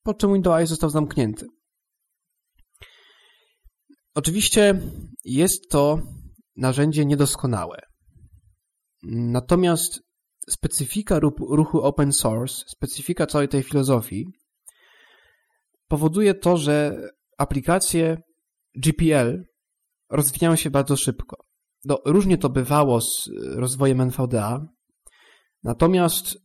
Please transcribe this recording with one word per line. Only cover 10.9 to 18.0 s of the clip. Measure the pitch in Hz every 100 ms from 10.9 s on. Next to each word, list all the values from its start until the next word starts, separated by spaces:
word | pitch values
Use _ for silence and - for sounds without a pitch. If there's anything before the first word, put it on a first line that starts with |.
| 214 208 165
rup-, | 147 - -
ruchu | 147 156 160
open | 131 139 143
source, | 135 117 110 127 - -
specyfika | - 143 - 156 175 151
całej | 147 139
tej | 139
filozofii | 131 147 135 123 113 98 180 - _ _ - _ _ _ _ _ _ _ _ _ _ _ -
powoduje | 151 156 185 202
to, | 196 175 175
że | 147 147 147 - 107 _ _ -
aplikacje | 147 - - 185 - 170